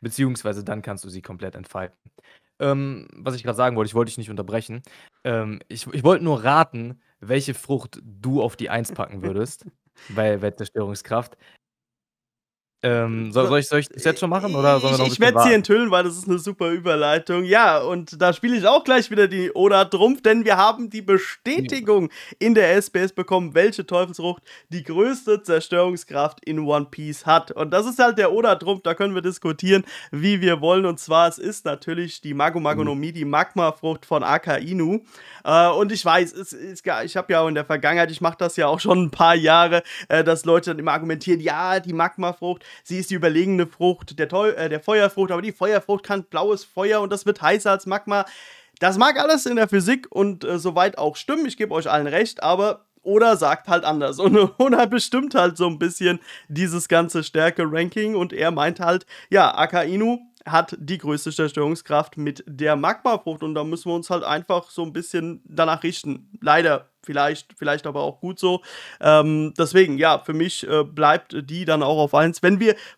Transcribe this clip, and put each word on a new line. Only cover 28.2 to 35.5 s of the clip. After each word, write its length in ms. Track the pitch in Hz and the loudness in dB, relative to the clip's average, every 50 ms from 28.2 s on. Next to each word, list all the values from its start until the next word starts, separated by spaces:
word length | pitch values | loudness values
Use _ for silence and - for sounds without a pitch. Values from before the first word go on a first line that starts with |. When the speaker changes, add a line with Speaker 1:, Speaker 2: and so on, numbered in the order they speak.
| 202 170 | 2 2
Speaker 2:
Oda-Trumpf, 520 | 180 220 233 226 190 - 165 196 202 190 - | 2 2 2 2 2 2 0 -2 -4 -2 -2
da 100 | 170 160 | -4 -2
können 220 | - 202 196 190 | -2 -2 -4 -4
wir 80 | 180 170 | -4 -4
diskutieren, 600 | 185 180 - - 165 156 - - 185 190 196 190 - - - - - | -6 -6 -4 -4 -6 -4 -2 2 2 2 2 2 -2 -10 -20 -14 -12
wie 280 | - 147 160 202 208 185 | -6 -2 0 0 0 2
wir 200 | 180 180 170 147 | 2 0 0 2
wollen. 240 | 147 165 180 190 190 | 2 2 2 2 2
Und 140 | 180 165 - | 0 -4 -6
zwar, 280 | - - 160 165 170 | -4 0 2 4 4
es 120 | 170 165 - | 2 0 -4
ist 260 | - 196 208 - - | -8 -10 -10 -8 -8
natürlich 560 | 160 143 139 - 170 165 170 175 160 - - | -8 -8 -8 -8 -8 -6 -6 -8 -8 -10 -14
die 140 | - 151 143 | -12 -8 -4
Mago 240 | 143 143 165 165 170 | -2 -2 0 -2 -2
Mago 240 | 156 147 156 151 151 | -2 -4 -2 -2 -4
no 100 | 147 143 | -4 -4
Speaker 1:
Mhm. 80 | 139 | -6
Speaker 2:
Mi, 100 | 151 165 165 | -6 -8 -8
die 120 | 170 147 | -8 -6
Magma-Frucht 800 | 143 143 151 185 - - 190 170 156 151 - - 160 160 - - | -2 -2 -2 -2 -2 -2 -2 -2 -2 -2 -4 -6 -6 -6 -8 -6
von 160 | - 170 147 | -4 -2 -2
Akainu. 800 | 110 - 143 156 - 175 143 147 - 160 185 185 165 160 202 226 - _ - - - - - - - | 0 0 0 0 0 -2 -4 -4 -4 -4 -4 -2 -2 0 -2 -4 -6 _ -20 -20 -20 -20 -20 -8 -2
Äh, 260 | - | 4